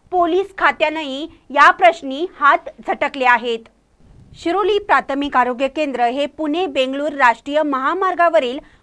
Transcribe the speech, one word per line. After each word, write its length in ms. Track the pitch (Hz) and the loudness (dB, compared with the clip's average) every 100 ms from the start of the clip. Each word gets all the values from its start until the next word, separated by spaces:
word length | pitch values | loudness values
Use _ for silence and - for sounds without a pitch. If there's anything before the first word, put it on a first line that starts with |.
| _ | _
पोलीस 460 | 359 339 359 392 - | 0 0 0 -4 -2
खात्यानंही 720 | 330 285 311 311 285 262 320 - _ | -2 0 -2 -2 -8 -8 -10 -16 _
या 200 | 277 311 | 4 4
प्रश्नी 560 | 359 359 339 269 269 370 - | 6 2 2 -6 -6 -8 0
हात 180 | 285 339 - - 330 | 2 2 -2 -14 -8
झटकले 360 | 330 285 277 | -4 -4 0
आहेत. 340 | 247 240 240 226 226 _ _ _ _ - - - | 2 2 0 -6 -10 _ _ _ _ -20 -20 -8
शिरोली 360 | 339 370 403 415 | -4 -2 0 -2
प्राथमिक 580 | 415 277 - 277 285 262 | 2 0 0 -6 -2 0
आरोग्य 320 | 247 240 269 | 0 -2 -4
केंद्र 340 | 302 294 240 | -2 -4 -2
हे 240 | 240 262 285 | -2 -2 -6
पुणे 400 | 294 311 320 370 | -4 -4 -2 -2
बेंगळूर 460 | 269 262 269 302 | -2 -2 -2 -6
राष्ट्रीय 500 | 294 247 226 277 294 | 2 2 2 -2 -2
महामार्गावरील 960 | 302 262 269 359 381 349 339 320 254 277 - _ | -2 -2 -2 -2 -2 2 2 2 0 -6 -14 _